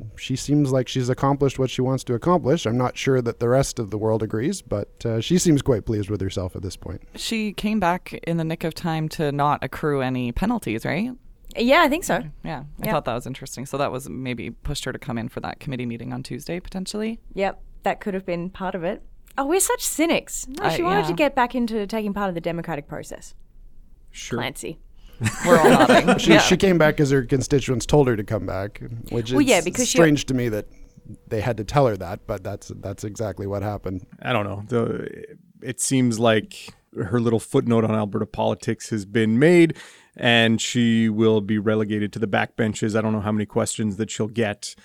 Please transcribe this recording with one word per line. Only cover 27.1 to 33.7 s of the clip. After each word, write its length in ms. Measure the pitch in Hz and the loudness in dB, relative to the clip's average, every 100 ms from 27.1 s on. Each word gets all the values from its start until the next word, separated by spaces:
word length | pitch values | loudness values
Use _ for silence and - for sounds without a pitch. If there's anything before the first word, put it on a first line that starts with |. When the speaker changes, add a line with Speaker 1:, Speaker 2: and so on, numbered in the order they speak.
Speaker 1:
her 140 | 139 | 2
constituents 600 | 123 139 117 143 120 123 | 2 0 2 0 2 -2
told 220 | - 151 127 | 4 4 4
her 100 | 107 | 2
to 80 | |
come 220 | 104 107 92 | 0 -4 -4
back, 340 | 92 101 - 123 117 - | -6 -6 -10 -14 -12 -6
which 220 | 117 117 | -6 0
Speaker 3:
Well, 80 | 127 | 2
Speaker 1:
is 80 | 262 | 4
Speaker 3:
yeah, 120 | 190 | 4
because 280 | 165 180 247 | 2 -2 0
she 100 | 170 | 4
Speaker 1:
strange 280 | 160 143 - | 6 4 0
to 80 | |
me 140 | 127 123 | -2 0
that 180 | 107 - - - - - 110 - | -4 -6 -14 -20 -20 -20 -18 -6
they 140 | 110 | -4
had 160 | 113 110 | -2 -2
to 80 | |
tell 240 | 104 147 131 | 0 4 4
her 80 | 98 | 2
that, 320 | 87 104 - | -6 -10 -8
but 160 | 104 | -8
that's, 260 | 98 101 - 98 | -6 -10 -12 -12
that's 260 | 95 98 | -10 -8
exactly 460 | 110 98 107 104 101 | -8 -6 -6 -6 -6
what 140 | 101 | -4
happened. 420 | 101 | -4